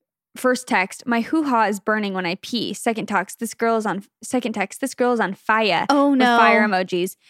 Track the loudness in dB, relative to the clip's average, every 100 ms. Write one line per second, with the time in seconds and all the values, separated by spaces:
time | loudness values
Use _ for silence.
0 | _ _ _ -4 -2 -2 0 0 0 -4
1 | -4 -2 0 -2 0 2 2 0 -2 -2
2 | -2 -4 -4 -6 -6 -4 -4 -4 -4 -4
3 | -2 -2 -4 -8 -10 -4 -2 0 -2 -6
4 | -8 _ -6 -4 -4 -4 -6 -4 -8 -2
5 | 0 0 -2 -4 0 2 2 2 2 4
6 | 4 4 4 6 6 6 4 0 0 -2
7 | -2 -6